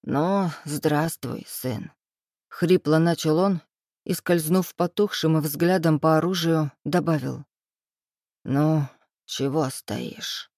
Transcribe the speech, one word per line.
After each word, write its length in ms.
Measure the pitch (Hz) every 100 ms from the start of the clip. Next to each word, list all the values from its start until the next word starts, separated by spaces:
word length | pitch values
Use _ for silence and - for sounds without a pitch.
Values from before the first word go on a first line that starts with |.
«Ну, 480 | - 135 165 196 180 147 147
здравствуй, 800 | 147 156 147 160 - 123 117 -
сын», — 440 | - 127 113 - _ _ _ _ _ _
хрипло 500 | - 165 180 143 160
начал 400 | 170 160 160 156
он 240 | 196 180 _ _ _ _
и, 80 | -
скользнув 640 | 180 - 175 156 185 180
потухшим 640 | - 175 - 202 - 160 160
взглядом 580 | 151 147 170 185 165 151
по 200 | 160 156
оружию, 540 | 170 185 165 160 147 _
добавил: 640 | - 180 160 156 139 123 - _ _ _ _ _ _ _ _ _
«Ну, 420 | - 135 151 160 139 _ _ _
чего 460 | - - 139 147 131
стоишь? 800 | - - 104 123 - - - -